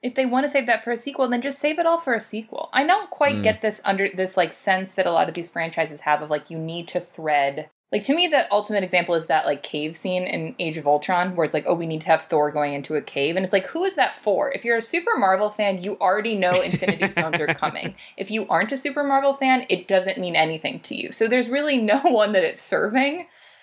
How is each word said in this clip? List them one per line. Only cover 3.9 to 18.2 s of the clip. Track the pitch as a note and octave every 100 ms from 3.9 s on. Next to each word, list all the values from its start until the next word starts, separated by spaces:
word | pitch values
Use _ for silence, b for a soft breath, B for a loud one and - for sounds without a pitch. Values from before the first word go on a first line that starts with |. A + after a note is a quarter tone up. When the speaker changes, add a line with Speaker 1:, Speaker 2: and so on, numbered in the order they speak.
| G3 G3
Speaker 1:
this, | F#3 F#3 -
like, | E3
sense | - - F#3 F#3+
that | - F#3
a |
lot | E3+ E3
of |
these | D#3+ E3+
franchises | - E3 E3 D#3 D3
have | - D3+
of, | D3+
like, | D3+ -
you | E3
need | D#3+ E3+ E3
to | F3+
thread. | - - D#3+ D3 C#3 C#3 D3+ _ _
Like, | G#3
to | G3+
me, | D#4 F4+
the | D4 G#3
ultimate | G3+ G#3+ G#3
example | F#3 F3+ F3 E3+
is | D#3+
that, | D#3 D#3
like, | C#3+
cave | - D3+ D3+ E3+
scene | G3 F#3
in | F3+ F3 D#3+ -
Age | E3 D#3+
of | D3
Ultron, | D3 - F3+ F3+
where | F3+
it's | D#3
like, | D#3 D3
"Oh, |
we | E3+ E3
need | D#3+
to | E3+
have | D#3+ -
Thor | D#3 D3
going | D3 D3
into | C#3+ C#3
a | D#3
cave." | C#3+ - C#3
And | E3+
it's | F#3+
like, | G3+ F#3
who | E4
is | F#4+ F4+
that | A#3+ -
for? | - G3 -
If | -
you're | A#3 A#3
a |
super | A3+ E4+ E4+ G4+
Marvel | G3 F#3+ G#3
fan, | G#3 G#3 F#3+
you | F3+ -
already | F#3 G3+ G#3+ G#3+
know | F3+ F3+
Infinity | F3 F3 - E3 F#3+
Stones | - D#3+ D#3+
are | D#3
Speaker 3:
<laughs> |
Speaker 1:
coming. | D#3 D3+ - - - B
If | -